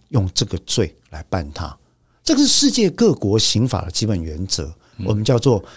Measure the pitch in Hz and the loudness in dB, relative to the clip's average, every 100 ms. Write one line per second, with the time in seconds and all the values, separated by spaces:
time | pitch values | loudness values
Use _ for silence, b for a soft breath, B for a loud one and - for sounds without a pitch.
0 | - 131 95 - 104 87 - - 87 _ | -4 -2 -2 -2 -4 -6 -6 -2 -2 _
1 | _ 78 - 95 73 73 76 - _ _ | _ -16 -6 -6 -6 -10 -12 -12 _ _
2 | _ _ - 285 285 - 285 208 196 - | _ _ 0 2 4 4 2 4 2 4
3 | 226 - 104 107 - 107 127 101 82 - | 2 4 2 2 2 0 0 -2 -4 -4
4 | 110 98 80 78 98 - 73 - b b | -2 -2 -4 -6 -6 -4 -6 -12 b b
5 | 117 107 107 123 135 107 - | -4 -2 2 2 4 0 -2